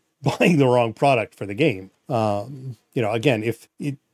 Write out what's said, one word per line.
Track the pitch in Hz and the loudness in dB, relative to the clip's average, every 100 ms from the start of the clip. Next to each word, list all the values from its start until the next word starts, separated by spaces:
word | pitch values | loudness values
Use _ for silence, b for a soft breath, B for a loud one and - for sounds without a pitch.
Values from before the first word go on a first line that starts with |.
| _ | _
<laughs> | _ | _
buying | 131 - 226 165 | -4 2 4 4
the | 131 | 4
wrong | 123 117 | 4 0
product | 110 139 127 101 - | 0 2 2 0 -8
for | 101 | -8
the | 104 | -2
game. | 156 95 95 _ - | -2 -2 -10 _ -6
Um, | 120 110 101 117 139 131 117 _ | -2 0 -2 -6 -14 -14 -16 _
you | 143 | -4
know, | 104 | -2
again, | 117 139 113 | 0 0 0
if | 113 - - - | -2 -6 -10 -12
it, | 151 135 _ | -10 -10 _